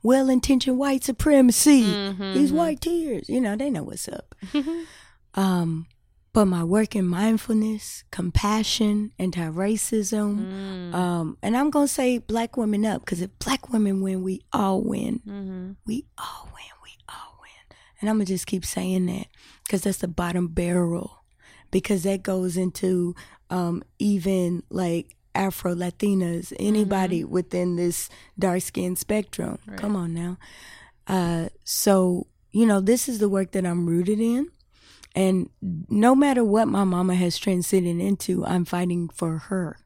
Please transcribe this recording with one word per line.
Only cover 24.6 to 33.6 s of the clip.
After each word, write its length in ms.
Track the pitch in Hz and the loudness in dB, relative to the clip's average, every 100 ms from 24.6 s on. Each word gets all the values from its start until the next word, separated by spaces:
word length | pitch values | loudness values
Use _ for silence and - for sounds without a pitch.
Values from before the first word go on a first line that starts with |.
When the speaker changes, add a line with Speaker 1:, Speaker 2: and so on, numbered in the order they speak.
| - | -6
Speaker 1:
like, 460 | - 180 170 - _ _ - | -4 -2 -2 -6 _ _ -2
Afro 380 | 190 - 180 | -2 -2 -4
Latinas, 800 | 175 175 - 208 190 175 170 175 - | -2 -6 -2 0 2 0 -4 -8 -4
anybody 600 | 208 214 202 196 185 175 | 0 2 2 2 0 -2
Speaker 2:
Mm-hmm. 80 | - | 0
Speaker 1:
within 420 | 180 175 180 180 175 | -2 -2 -2 -2 0
this 320 | 175 175 - - - - | -2 -2 -10 -14 -18 -2
dark 240 | 196 180 | 0 0
skin 340 | - - 180 185 | -2 -4 -4 -4
spectrum. 640 | - 214 208 - 175 - - | -2 -2 -2 -8 -8 -8 -12
Speaker 2:
Right. 140 | 196 | -8
Speaker 1:
Come 160 | 208 202 | -4 -2
on 180 | 170 | -4
now. 240 | 165 175 185 - - - - - _ - | -4 -6 -8 -16 -20 -20 -20 -20 _ -2
Uh, 420 | 185 170 170 165 - | 0 0 0 -4 -8
so, 640 | - - - 190 185 180 - _ _ | -6 0 4 4 4 0 -6 _ _
you 160 | 202 226 | 2 4
know, 120 | 202 | 4
this 300 | 190 240 - | 4 2 0
is 80 | 226 | 0
the 120 | 208 | 0
work 220 | 196 185 | 0 -2
that 120 | 190 | -2